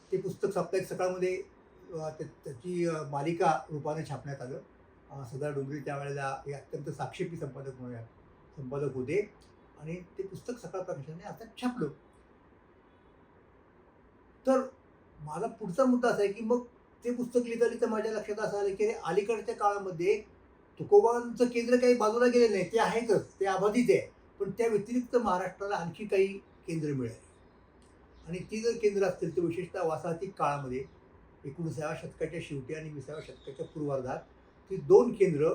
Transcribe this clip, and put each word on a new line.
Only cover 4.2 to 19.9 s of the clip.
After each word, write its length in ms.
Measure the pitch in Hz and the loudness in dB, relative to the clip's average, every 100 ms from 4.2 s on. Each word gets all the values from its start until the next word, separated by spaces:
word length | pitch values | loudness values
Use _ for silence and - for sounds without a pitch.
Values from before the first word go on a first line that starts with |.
| 143 139 | -10 -10
आलं. 200 | 123 135 - - - - - | -10 -12 -14 -20 -20 -20 -20
अ, 140 | 139 | -16
सदा 260 | 120 135 147 | -12 -6 -4
डोंगरे 280 | 143 135 147 | -4 -6 -6
त्यावेळेला 640 | 147 139 143 143 135 135 139 | -6 -6 -6 -6 -6 -6 -8
हे 60 | |
अत्यंत 380 | 139 - 156 147 | -12 -10 -10 -10
साक्षेपी 460 | - 131 - 170 165 | -8 -8 -6 -8 -6
संपादक 440 | 139 139 135 127 | -10 -10 -12 -12
म्हणूया, 240 | 123 117 113 - - - - - | -12 -12 -14 -20 -20 -20 -20 -16
संपादक 380 | 127 143 143 | -8 -4 -4
होते 400 | 131 123 185 214 - - - - - | -4 -2 -2 -2 -8 -20 -20 -20 -16
आणि 160 | 151 180 - - | -12 -12 -10 -12
ते 40 | |
पुस्तक 360 | 190 - - 247 | -10 -10 -10 -10
सकाळ 220 | 165 190 | -8 -8
प्रकाशनाने 420 | 180 143 151 165 | -8 -8 -10 -12
आता 220 | 202 - - - | -12 -14 -16 -6
छापलं. 260 | 247 240 151 - - - - - - - - - - - - - - - - - _ - - - - - - - 262 | -4 -2 -4 -6 -18 -20 -20 -20 -20 -20 -20 -20 -20 -20 -20 -20 -20 -20 -20 -20 _ -20 -20 -20 -20 -20 -20 -4 2
तर 140 | 262 247 - _ - - - | 2 2 -8 _ -20 -20 -16
माझा 260 | 147 165 226 | -12 -6 -6
पुढचा 380 | - 202 175 | -6 -4 2
मुद्दा 240 | 262 247 240 | 4 4 4
असा 140 | 196 | 2
आहे 100 | 196 | 0
की, 120 | 196 | 0
मग 200 | 220 247 - - _ - | 0 0 -2 -16 _ -8
ते 100 | 240 | -6
पुस्तक 260 | 247 240 247 | -4 -2 0
लिहिता 220 | 233 226 233 | 0 2 0
लिहिता 200 | 240 233 | 2 0
माझ्या 260 | 214 220 | 0 -2
लक्षात 280 | 214 208 208 | -4 -4 -4
असं 180 | 214 202 | -2 0
आलं 160 | 202 | -2
की, 100 | 196 | 0
अरे, 100 | 214 - | 0 0
अलीकडच्या 500 | - 185 208 220 233 | -2 0 0 -2 -4
काळामध्ये 680 | 226 208 202 190 | 0 0 0 -4